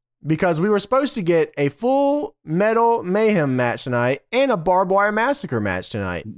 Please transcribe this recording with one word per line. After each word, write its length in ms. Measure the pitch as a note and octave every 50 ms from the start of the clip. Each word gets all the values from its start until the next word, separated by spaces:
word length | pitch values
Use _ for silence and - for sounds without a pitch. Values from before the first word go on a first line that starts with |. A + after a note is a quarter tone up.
| _ _ _ _ -
because 340 | C#3+ D#3+ D#3 G3 F3+ E3+ D3+
we 80 | E3+ G#3+
were 120 | G#3 G3+
supposed 340 | G3 - B3 C4 C#4+ C4+ -
to 80 | A#3+ F3+
get 320 | D#3+ F3 E3 D3+ - -
a 120 | - C#3+ C#3+
Full 640 | - - A3+ B3 C4+ C#4 C#4 C#4 C#4+ D4 D4 - - _ -
Metal 580 | - D#3 F3 G3+ A3 A3+ A#3 A#3 A#3 A#3 A3+ -
Mayhem 520 | F3 F#3 G#3 A3 A3 G#3 F3+ D3+ C#3 C3
match 280 | B2+ B2 A#2+ A2 A#2 -
tonight 360 | C3+ B2 A#2+ A#2+ B2 C3+ - _ _ -
and 180 | B3 C#4 C4+ A#3
a 40 | F#3
Barbed 320 | D3+ F#3+ F3+ F3+ F#3+ F3
Wire 220 | F#3+ G3 G3+ G#3 G#3
Massacre 480 | G#3+ A3+ C4 C#4+ - - D#3 B2+ A2+
match 280 | G#2 G2+ F#2 F#2 F#2 -
tonight. 340 | - A2 G2 F#2 F2+ E2+ D2 G#2+ A2